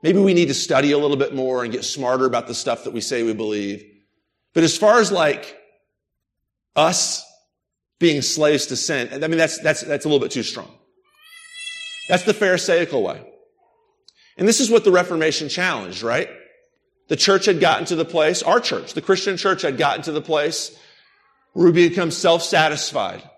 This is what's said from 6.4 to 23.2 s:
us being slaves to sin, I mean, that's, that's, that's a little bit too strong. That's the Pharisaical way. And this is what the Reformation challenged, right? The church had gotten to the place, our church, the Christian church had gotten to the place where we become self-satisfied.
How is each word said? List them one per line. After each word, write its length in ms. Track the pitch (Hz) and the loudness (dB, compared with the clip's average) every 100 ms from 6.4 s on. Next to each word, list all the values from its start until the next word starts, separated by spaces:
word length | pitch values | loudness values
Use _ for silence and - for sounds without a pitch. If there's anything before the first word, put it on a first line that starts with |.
| _ _ _ | _ _ _
us 500 | 151 156 180 - - - _ _ _ _ _ _ _ | 2 2 2 -2 -6 -10 _ _ _ _ _ _ _
being 220 | 170 147 | 2 2
slaves 460 | 127 - 151 147 - | -2 0 2 2 -2
to 100 | 127 | -6
sin, 320 | - 147 120 | -4 -4 -6
I 160 | 135 156 | -6 -2
mean, 100 | 165 | 0
that's, 200 | 160 - | 0 0
that's, 220 | 151 151 | -2 -2
that's 220 | - 143 | -4 -4
a 40 | 151 | 0
little 120 | 147 | 0
bit 120 | 120 | 0
too 100 | 131 | -4
strong. 280 | 107 - - _ _ _ _ _ _ - - - - - - - - | -6 -10 -14 _ _ _ _ _ _ -20 -20 -16 -16 -14 -16 -16 -2
That's 160 | 180 | -2
the 100 | 180 | 0
Pharisaical 680 | - 196 180 - 170 170 139 | 0 2 0 2 0 0 -2
way. 220 | 95 - - - _ _ _ _ _ _ _ _ _ - | -2 -6 -14 -20 _ _ _ _ _ _ _ _ _ -2
And 120 | 185 | 2
this 100 | 226 | 2
is 120 | 240 | 4
what 120 | 226 | 4
the 80 | 208 | 6
Reformation 580 | 180 175 170 160 - 151 | 4 2 0 -2 -2 -6
challenged, 540 | - 180 135 95 90 | -4 -4 -4 -8 -8
right? 260 | 113 123 110 - - _ _ _ _ _ _ | -4 -2 -4 -12 -20 _ _ _ _ _ _
The 80 | 156 | -2
church 280 | - 196 | 2 2
had 160 | 190 175 | 2 2
gotten 240 | 165 120 | 2 2
to 100 | 160 | -2
the 100 | 170 | -4
place, 380 | 160 170 156 175 | -2 0 2 2
our 160 | - 240 | 2 2
church, 360 | 233 104 - | 2 -6 -6
the 80 | - | -10
Christian 340 | - 190 202 185 | 0 0 0 -2
church 260 | 196 185 | -2 0
had 140 | 160 131 | -2 0
gotten 260 | 143 104 | 0 -2
to 100 | 151 | -4
the 100 | 147 | -6
place 540 | 151 156 151 156 - - - _ _ _ _ _ _ | -2 -2 0 -4 -10 -14 -20 _ _ _ _ _ _
where 140 | - 175 | 4 4
we 180 | 165 170 | 6 4
become 220 | 175 170 | 4 -2
self-satisfied. 1120 | - 180 170 170 180 156 147 - 147 98 90 | 0 2 2 2 2 2 0 -4 -4 -4 -8